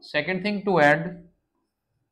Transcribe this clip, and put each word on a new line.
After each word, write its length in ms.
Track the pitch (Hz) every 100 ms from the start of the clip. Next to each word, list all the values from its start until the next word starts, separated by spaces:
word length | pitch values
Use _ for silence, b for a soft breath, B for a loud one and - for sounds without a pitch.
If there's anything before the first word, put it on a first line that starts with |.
second 420 | - 151 151 185
thing 220 | 196 208 196
to 140 | 175
add, 440 | 147 156 170 - - _ _ _ _ _ _ _ _